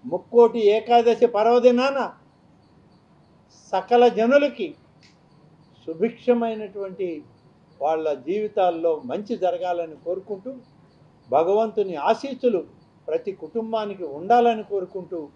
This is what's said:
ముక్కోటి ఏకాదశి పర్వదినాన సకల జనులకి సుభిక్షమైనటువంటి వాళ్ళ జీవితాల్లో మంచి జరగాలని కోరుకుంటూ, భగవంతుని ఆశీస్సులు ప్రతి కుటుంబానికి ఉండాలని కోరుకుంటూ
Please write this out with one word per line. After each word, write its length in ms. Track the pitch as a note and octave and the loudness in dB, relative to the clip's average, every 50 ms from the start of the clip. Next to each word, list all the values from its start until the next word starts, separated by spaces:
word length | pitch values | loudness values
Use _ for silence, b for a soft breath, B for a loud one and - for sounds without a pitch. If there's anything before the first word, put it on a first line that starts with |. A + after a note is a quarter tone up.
| _ | _
ముక్కోటి 540 | B2+ D#3+ F3+ - _ - A#3 A#3 A3+ A#3 A#3+ | -6 -8 -8 -8 _ 4 6 6 6 4 2
ఏకాదశి 680 | A3 G3+ G#3 A3 A3 A#3 A#3+ A#3+ A#3 A#3 A#3 A#3 B3 | 4 4 4 2 2 4 4 4 6 4 2 4 2
పర్వదినాన 840 | A#3 A#3 G3+ G#3+ A3+ A#3+ B3 A#3 B3 B3 A#3+ B3+ C#4 C#4 C4+ A#3+ F#3 - _ _ _ _ _ _ _ _ _ _ _ _ _ _ _ _ _ _ _ _ _ _ _ _ _ _ _ _ _ _ - - | 2 2 2 2 4 4 6 6 4 4 4 0 0 -2 -2 -6 -6 -8 _ _ _ _ _ _ _ _ _ _ _ _ _ _ _ _ _ _ _ _ _ _ _ _ _ _ _ _ _ _ -4 -4
సకల 340 | F#3+ F3+ - A#3+ A#3+ A#3+ | -4 0 4 4 6 6
జనులకి 680 | A#3+ F#3+ G3 A3 A#3 C4+ C#4+ C#4+ C#4+ - - G3+ D3+ D3+ _ _ _ _ _ _ _ _ _ _ _ _ _ _ _ _ _ _ _ _ _ _ | 6 4 2 2 4 4 4 4 2 -2 -4 -10 -10 -10 _ _ _ _ _ _ _ _ _ _ _ _ _ _ _ _ _ _ _ _ _ _
సుభిక్షమైనటువంటి 1400 | - D#3+ D#3+ F#3+ A#3 A#3+ - - B3 A#3+ A#3 A#3 A#3 A3 G#3+ G#3+ G3 G3 G#3 G3 F#3+ F#3 F#3+ F#3+ F3+ D#3+ D3+ D3 - _ _ _ _ _ _ _ _ _ _ | -14 -4 -2 -2 -4 -4 -4 0 0 0 2 0 -4 -4 -6 -10 -12 -10 -10 -10 -10 -8 -8 -6 -6 -6 -10 -12 -18 _ _ _ _ _ _ _ _ _ _
వాళ్ళ 320 | C3+ D3+ D#3+ D#3+ D#3+ D#3 D3 | -2 -2 -2 0 0 -2 -4
జీవితాల్లో 880 | C3+ B2 C#3+ F#3 G#3+ G#3+ G#3 G#3 G#3+ F#3+ F3+ E3+ E3 E3 E3+ D#3+ D3+ C3+ | -4 -4 -4 -4 -4 -4 -4 0 2 2 2 0 0 0 0 -2 -2 -4
మంచి 320 | A#2+ C3+ F#3 G#3 - A#3+ | -8 -8 -8 -6 -6 -6
జరగాలని 580 | F#3+ F3+ F3+ F3 F3 F#3 F3+ F3 F3 E3+ D#3+ D#3 | -2 -2 -2 -2 -2 -4 -4 -4 -4 -6 -8 -10
కోరుకుంటూ, 580 | C#3+ _ E3 F3+ F#3+ F#3+ - G#3 F#3+ F#3+ B3+ C4+ B3 - _ _ _ _ _ _ _ _ _ _ _ _ - | -12 _ -8 -8 -8 -8 -12 -12 -12 -10 -14 -14 -16 -20 _ _ _ _ _ _ _ _ _ _ _ _ -2
భగవంతుని 640 | B2 C#3+ E3 F3 G3 G#3+ A3+ A3 G#3 G#3+ G3+ F#3+ F3 | 0 0 2 2 2 0 0 -2 -2 -4 -4 -4 -4
ఆశీస్సులు 680 | D3 C#3+ F#3 A3+ A3+ - C4+ C4 B3+ - B3 G#3+ F#3 - - - _ _ _ _ _ _ | -4 0 0 0 0 -2 -10 -10 -2 -2 0 0 0 -6 -6 -18 _ _ _ _ _ _
ప్రతి 240 | - D#3 E3+ - G#3 | -6 -6 -4 -4 -6
కుటుంబానికి 720 | F#3 - E3 D#3 _ A3+ A3+ A3 A3+ A3 G#3+ G#3 G3 F#3+ F3+ | -12 -12 -14 -10 _ -8 -6 -4 -4 -4 -4 -6 -8 -10 -12
ఉండాలని 600 | D3 C3+ D3 E3 G3 A#3 A#3+ A#3+ A#3+ A#3 A3 G#3 | -12 -12 -12 -2 2 2 4 4 4 0 0 -6
కోరుకుంటూ 680 | - G3+ G3 F3+ F3+ - F#3+ F3+ D#3 F#3 E3+ D3+ C#3+ _ | -6 -6 -6 -6 -6 -10 -14 -12 -10 -10 -12 -12 -12 _